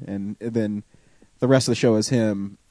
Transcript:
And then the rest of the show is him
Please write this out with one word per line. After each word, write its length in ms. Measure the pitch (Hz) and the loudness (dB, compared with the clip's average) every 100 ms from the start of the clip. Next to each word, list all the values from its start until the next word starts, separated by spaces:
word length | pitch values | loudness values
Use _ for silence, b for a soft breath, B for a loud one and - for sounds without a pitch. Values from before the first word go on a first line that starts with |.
| 101 | -10
And 300 | 98 101 104 | -8 -8 -10
then 420 | 117 113 107 104 b b b b b _ | -6 -2 -2 -4 b b b b b _
the 100 | 127 | 2
rest 200 | 131 123 | 4 2
of 40 | |
the 40 | 113 | 2
show 200 | 123 107 | 2 2
is 120 | - | 2
him 500 | 127 107 101 101 - _ | 0 0 -2 -8 -12 _